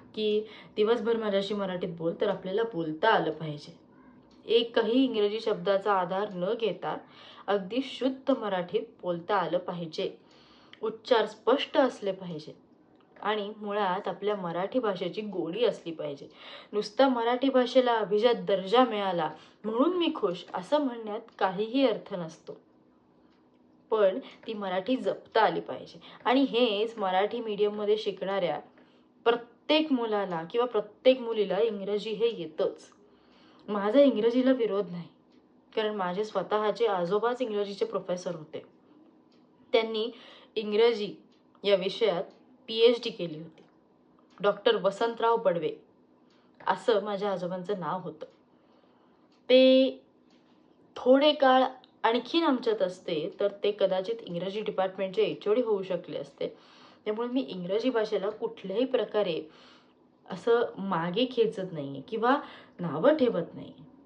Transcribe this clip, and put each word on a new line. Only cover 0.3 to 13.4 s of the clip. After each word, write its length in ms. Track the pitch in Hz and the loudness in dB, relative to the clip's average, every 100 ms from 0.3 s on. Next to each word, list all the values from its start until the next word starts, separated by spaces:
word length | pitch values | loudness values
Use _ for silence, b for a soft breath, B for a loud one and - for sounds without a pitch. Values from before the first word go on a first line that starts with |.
| 208 214 B B - | 0 -2 B B 0
दिवसभर 420 | 214 233 214 226 | 2 2 0 -2
माझ्याशी 360 | 214 196 190 | 0 -2 -2
मराठीत 360 | 208 190 180 180 | -4 -4 -4 -6
बोल, 240 | 165 165 - | -4 -4 -2
तर 80 | 208 | -2
आपल्याला 340 | 185 185 196 | -2 -4 -2
बोलता 460 | 226 170 156 156 220 | -2 -4 -6 0 2
आलं 220 | 202 160 | 2 0
पाहिजे. 480 | 156 160 147 - - _ - - - - - - | -4 -8 -10 -14 -20 _ -20 -20 -20 -20 -14 2
एकही 580 | 233 233 - 214 247 | 2 2 0 2 4
इंग्रजी 360 | 262 220 208 220 | 2 2 0 0
शब्दाचा 540 | 220 190 175 196 208 | -2 -2 2 2 2
आधार 400 | 196 175 190 208 | 0 0 -2 -4
न 200 | 185 180 | -4 -2
घेता 440 | 233 220 170 156 269 - B B B B | 0 -2 -4 -6 -8 -10 B B B B
अगदी 340 | 202 185 233 | -2 -2 -4
शुद्ध 480 | 269 - 247 262 - | -6 -2 -2 -2 -2
मराठीत 500 | 254 214 190 175 220 - - | 0 0 -4 -2 -4 -6 -10
बोलता 340 | 180 175 170 208 | -6 -4 0 0
आलं 220 | 165 175 | 2 -2
पाहिजे. 600 | - 175 170 156 175 - _ b b b b b | -4 -8 -8 -6 -6 -6 _ b b b b b
उच्चार 420 | 220 214 - 233 202 | -8 -6 2 2 2
स्पष्ट 520 | - - 277 - 311 | -2 0 2 2 2
असले 340 | 262 - 202 | 2 2 -6
पाहिजे 420 | 185 180 156 - - _ _ _ _ _ - | -6 -8 -12 -12 -20 _ _ _ _ _ -10
आणि 320 | 196 214 | -4 -4